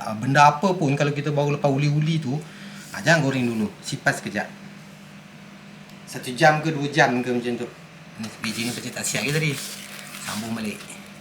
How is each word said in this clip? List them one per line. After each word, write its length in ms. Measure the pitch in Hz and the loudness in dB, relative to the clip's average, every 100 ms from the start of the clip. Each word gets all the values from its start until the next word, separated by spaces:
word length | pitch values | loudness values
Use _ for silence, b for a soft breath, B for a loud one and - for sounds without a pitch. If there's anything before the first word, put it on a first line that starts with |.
Ha, 120 | - 107 | -6 -4
benda 320 | 120 139 147 | 2 8 8
apa 240 | 147 196 180 | 8 2 2
pun 160 | 143 139 | 2 4
kalau 160 | 147 | 2
kita 200 | 143 143 | 0 0
baru 240 | 143 143 147 | 0 2 2
lepas 160 | 143 | 2
uli-uli 480 | 135 147 147 156 160 | 4 4 4 2 2
tu, 160 | 127 143 - B B B B | 0 -4 -6 B B B B
ha, 80 | - | -2
jangan 240 | - - | 4 6
goreng 240 | 135 131 120 | 6 2 0
dulu. 240 | 113 104 - | 0 -2 -4
Simpan 360 | - - - 131 | -8 -2 0 -2
sekejap. 440 | 113 101 - - - - - - - - - - - - - - - - | -4 -4 -6 -10 -18 -18 -20 -20 -20 -20 -20 -20 -20 -20 -20 -20 -20 -18
Satu 260 | - 131 131 123 | -14 -10 -8 6
jam 240 | 156 156 | 6 6
ke 80 | 156 | 2
dua 240 | 143 143 | -2 -2
jam 320 | 160 139 123 | 4 4 4
ke 80 | 123 | 0
macam 240 | 123 120 117 | -2 -2 -4
tu. 80 | 120 - - - - - | -6 -10 -20 -20 -20 -12
Ni 80 | 107 - | -12 -8
biji 240 | 110 107 117 | -6 -4 -4
ni 20 | 110 | -4
pakcik 160 | 120 | -6
tak 80 | 110 | -6
siap 240 | 107 123 | -4 -2
ke 80 | 120 | 0
tadi? 240 | 151 156 131 - - - - - - - | 0 0 -2 -6 -10 -12 -14 -14 -12 -8
Sambung 240 | 101 113 | -6 -4
balik. 240 | 113 107 - - - - - | -4 -4 -8 -12 -16 -18 -18